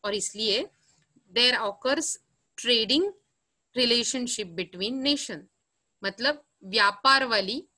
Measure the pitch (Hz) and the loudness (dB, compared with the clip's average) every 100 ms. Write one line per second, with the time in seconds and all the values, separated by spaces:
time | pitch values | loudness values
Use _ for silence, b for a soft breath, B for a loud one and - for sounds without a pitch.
0 | 208 208 - 202 220 208 392 _ _ _ | -4 -4 -4 -2 0 0 -2 _ _ _
1 | _ _ _ 185 247 247 214 202 254 294 | _ _ _ 2 2 2 -4 -2 0 0
2 | 311 - _ _ _ - - 233 214 277 | -2 -8 _ _ _ -8 0 2 2 2
3 | 403 - _ _ _ _ _ 247 240 240 | 0 -4 _ _ _ _ _ 0 2 2
4 | 226 262 240 - 190 165 180 180 202 262 | 0 -4 -4 -6 -6 -8 -10 -6 -6 -2
5 | 269 285 - 165 - _ _ _ _ _ | -2 -2 -4 -12 -14 _ _ _ _ _
6 | 196 190 262 294 _ _ 190 220 202 202 | -8 -2 -4 -4 _ _ -4 2 2 4
7 | 269 269 262 220 196 254 - | 4 4 4 0 0 -6 -10